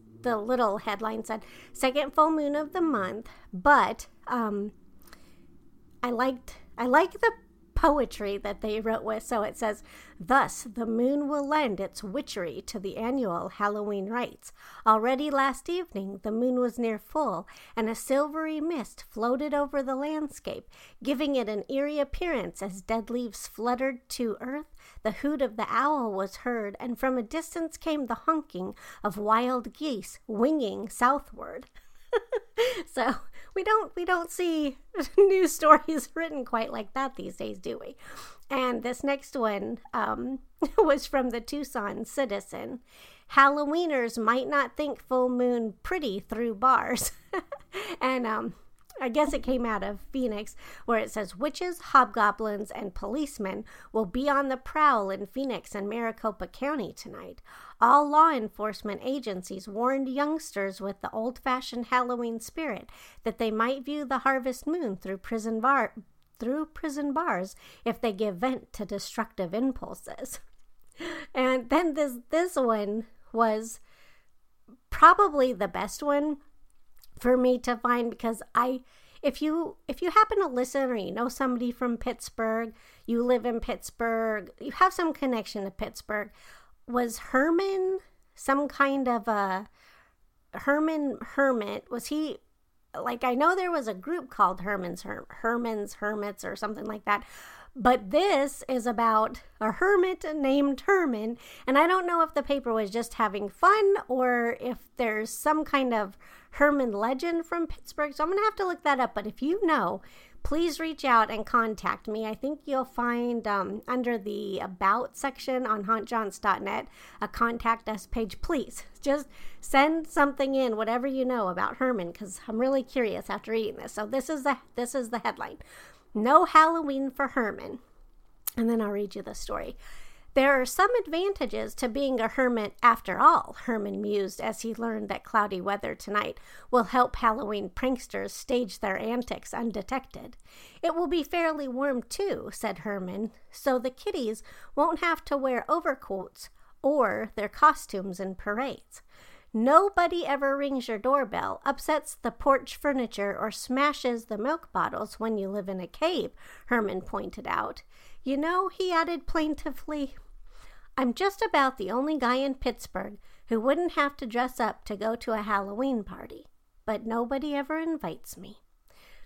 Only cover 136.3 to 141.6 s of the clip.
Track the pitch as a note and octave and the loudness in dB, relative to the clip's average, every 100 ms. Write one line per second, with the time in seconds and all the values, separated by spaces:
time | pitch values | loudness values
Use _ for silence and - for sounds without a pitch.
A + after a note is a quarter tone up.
136.3 | - - - - B3 G3+ B3+ B3 - A#3+ | -6 -16 -20 0 2 4 4 4 2 0
137.3 | A3 G#3 G#3 G3 - B3+ B3 - G3 G3 | 0 -2 -4 -6 -2 0 0 -4 -8 -6
138.3 | - - B3 A3 - G3+ F#3+ A3 B3 B3 | -8 -2 -2 -2 -4 -4 -2 -2 -4 -4
139.3 | - - - A#3 G#3+ F#3 A#3 - - - | -8 -8 -6 -4 -4 -4 -6 -6 -14 -16
140.3 | - - - - - E4+ E4 E4+ E4+ C#4 | -18 -20 -20 -20 -4 -2 0 2 0 0
141.3 | F4 E4 D4+ | 0 0 0